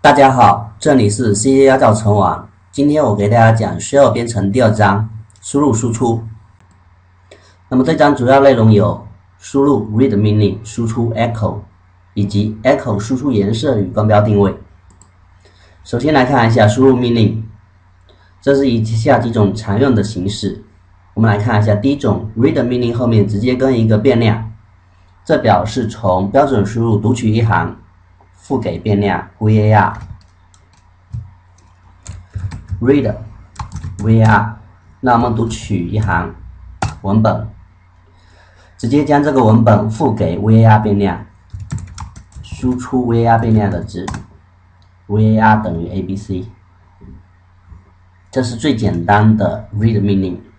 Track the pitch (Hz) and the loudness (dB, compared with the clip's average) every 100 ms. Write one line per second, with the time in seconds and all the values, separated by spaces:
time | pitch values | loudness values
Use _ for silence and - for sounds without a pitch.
0 | 151 143 135 127 120 - - - - 131 | 4 6 4 6 4 4 -4 -4 2 2
1 | 104 101 117 101 135 135 135 131 123 107 | 2 0 -2 0 2 4 4 4 2 2
2 | 110 104 90 - - _ _ - 147 151 | 0 2 0 -2 -12 _ _ -2 0 2
3 | 131 101 101 117 113 110 104 85 - 139 | 0 0 2 4 4 4 -2 -6 -2 2
4 | 131 110 117 98 98 120 117 - 101 101 | 4 2 -4 -2 -2 2 2 2 2 2
5 | 110 - - _ - 143 147 110 120 110 | -4 -10 -20 _ -6 0 0 0 -4 -2
6 | 120 113 - - - _ _ _ _ _ | -2 -2 -6 -18 -20 _ _ _ _ _
7 | _ _ _ - _ _ _ 127 127 151 | _ _ _ -20 _ _ _ -2 0 2
8 | 147 139 123 135 139 120 110 104 90 - | 2 2 4 4 4 4 4 4 2 -4
9 | - - _ _ - 139 139 127 110 107 | -12 -20 _ _ -6 0 2 0 -2 0
10 | 135 101 107 104 101 - - - 113 120 | 0 2 0 2 0 -2 -10 -6 -6 -4
11 | 117 113 117 113 107 104 - _ _ _ | -4 -2 -4 -2 -6 -6 -14 _ _ _
12 | _ - 98 101 110 110 127 147 139 101 | _ -6 -2 -2 -4 -2 -2 -2 -2 -6
13 | - 127 143 110 98 113 147 113 92 104 | -4 -4 -2 -2 -2 -2 -2 -2 -2 -2
14 | 107 104 110 104 98 - - _ _ _ | 2 2 2 2 0 -2 -16 _ _ _
15 | _ _ _ _ _ _ _ _ - 120 | _ _ _ _ _ _ _ _ -8 -4
16 | 139 147 127 135 113 113 104 123 135 123 | 0 0 2 2 2 4 2 4 4 4
17 | 120 117 107 - - - _ _ _ _ | 0 2 0 0 -10 -18 _ _ _ _
18 | _ _ _ _ - 139 139 117 110 113 | _ _ _ _ 0 2 2 0 -2 -2
19 | 147 120 117 113 101 92 - 101 139 107 | 0 0 0 0 0 -2 -4 0 2 0
20 | 98 92 95 - 98 - - _ _ _ | -2 -6 -6 -6 -8 -8 -16 _ _ _
21 | _ - 110 104 110 107 107 101 135 143 | _ 0 2 2 0 0 0 0 0 -2
22 | 127 90 107 - 139 151 120 123 117 117 | -2 -2 -6 -2 0 0 -2 -2 -2 -2
23 | 120 113 101 104 123 123 131 120 110 107 | 0 2 0 -2 -2 0 0 0 2 2
24 | 127 120 113 110 - - _ _ _ _ | 2 2 2 -2 -6 -16 _ _ _ _
25 | _ _ - 151 113 92 107 131 110 - | _ _ -2 -2 2 0 0 -4 -6 -4
26 | 101 92 98 127 143 120 98 117 117 104 | -2 0 0 0 2 0 -2 -2 0 0
27 | 113 107 110 110 110 87 85 - _ _ | 0 0 0 0 2 0 -2 -8 _ _
28 | _ _ _ _ - 135 104 85 107 101 | _ _ _ _ -6 -4 -4 -6 -2 0
29 | 101 87 - _ 107 107 107 107 92 - | 0 -4 -8 _ 0 2 4 4 2 -4
30 | - - _ _ _ _ _ _ _ _ | -16 -20 _ _ _ _ _ _ _ _
31 | _ - - - _ _ _ _ _ _ | _ -16 -16 -20 _ _ _ _ _ _
32 | - - - 95 92 - - - 117 143 | -20 -20 -16 -12 -12 -12 -12 -4 0 0
33 | 110 - - - - - - - - - | 0 -8 -14 -20 -20 -16 -14 -12 -12 -6
34 | 113 113 110 101 - - - _ _ _ | 0 2 4 2 0 -10 -20 _ _ _
35 | 127 120 120 110 113 - - 95 85 104 | 0 0 0 -2 -4 -6 -6 -6 -4 -4
36 | 98 85 90 - - - - - - - | -2 -4 -6 -12 -20 -20 -20 -10 -10 -8
37 | 98 110 110 - - - - _ _ _ | -2 0 0 -2 -8 -16 -20 _ _ _
38 | _ _ _ _ _ _ _ _ 117 143 | _ _ _ _ _ _ _ _ -2 0
39 | 143 143 147 135 110 113 110 104 107 - | 2 2 2 2 4 4 4 2 2 -2
40 | 143 - 87 87 104 110 113 107 107 101 | -2 0 -4 -2 2 4 6 4 2 0
41 | 98 87 - _ _ - - - - - | 0 -4 -12 _ _ -18 -12 -12 -12 -18
42 | - - - - - - 127 123 - 131 | -18 -20 -20 -20 -16 -6 -4 -4 -4 -4
43 | 120 117 117 117 113 110 101 87 - 87 | 0 0 2 2 2 2 2 -4 -8 -10
44 | - - - - _ _ _ _ _ _ | -10 -12 -14 -20 _ _ _ _ _ _
45 | - 104 110 110 110 107 - 82 85 95 | -4 0 2 4 4 2 0 -8 -8 -8
46 | 90 98 - 92 - - _ _ _ _ | -8 -10 -8 -10 -10 -18 _ _ _ _
47 | 64 - _ _ _ _ _ - _ _ | -20 -20 _ _ _ _ _ -20 _ _
48 | _ _ _ 135 117 113 147 113 104 85 | _ _ _ -6 -4 -4 -2 -2 -2 -4
49 | 85 104 110 107 92 - - 104 113 107 | 0 2 4 2 0 -4 -10 -2 0 0
50 | 101 98 95 87 - | 0 0 -2 -8 -16